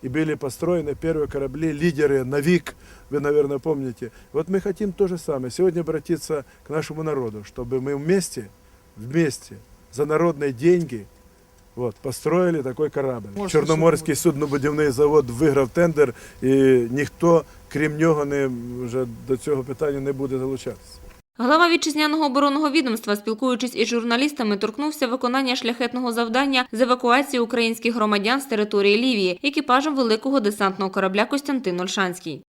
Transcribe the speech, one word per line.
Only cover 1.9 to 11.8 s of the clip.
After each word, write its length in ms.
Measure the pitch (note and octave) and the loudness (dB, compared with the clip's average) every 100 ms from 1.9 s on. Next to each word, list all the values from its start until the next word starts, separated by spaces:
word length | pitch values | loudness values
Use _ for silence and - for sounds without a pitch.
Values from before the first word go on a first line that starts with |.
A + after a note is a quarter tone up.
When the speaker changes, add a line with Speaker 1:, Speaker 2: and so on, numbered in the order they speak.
| C#3+ D3 C#3 | 2 2 2
Speaker 1:
Навик, 520 | B2+ C#3+ D3 F3 - - - - - | 2 0 2 2 0 -16 -20 -20 -6
вы, 100 | D3 | -2
наверное, 400 | C#3+ D3 C#3+ C#3 | 2 2 2 0
помните. 520 | D#3+ D3 C3+ A#2 A#2 - - | -2 -2 -4 -8 -12 -14 -8
Вот 160 | C#3+ D#3+ | -6 -2
мы 100 | F#3+ | -2
хотим 320 | G3+ F3+ G#3 | -2 -4 -4
то 160 | F3 G3 | 0 0
же 100 | F3+ | 0
самое. 340 | - C#3+ B2+ | -4 -4 -4
Сегодня 300 | - F#3 E3 | 0 2 2
обратиться 640 | D#3 D#3 D3 E3 - D3+ C3 - | -2 -4 -2 -4 -2 -6 -6 -20
к 60 | - | -8
нашему 340 | D3+ - D#3 | -6 -6 -6
народу, 400 | D#3 C#3+ A#2+ G#2+ | -4 -2 -4 -8
чтобы 360 | G#2 - A#2+ C3 | -14 -12 -4 -4
мы 160 | C3 C#3+ | -4 -4
вместе, 540 | D3+ G3 F3+ - G#2 _ - - _ - | 2 0 0 -8 -14 _ -20 -20 _ -18
вместе, 600 | A2+ D3+ D#3+ B2+ - G#2 - - _ | -4 0 0 -2 -14 -20 -20 -20 _
за 140 | - D3 | -4 0
народные 460 | D3+ E3+ C#3+ C#3+ | 2 2 2 -4
деньги, 540 | A#2+ D3+ F3+ D#3+ A#2+ G2+ _ - _ _ _ _ | 2 4 4 2 -8 -12 _ -20 _ _ _ _
вот, 200 | - | -6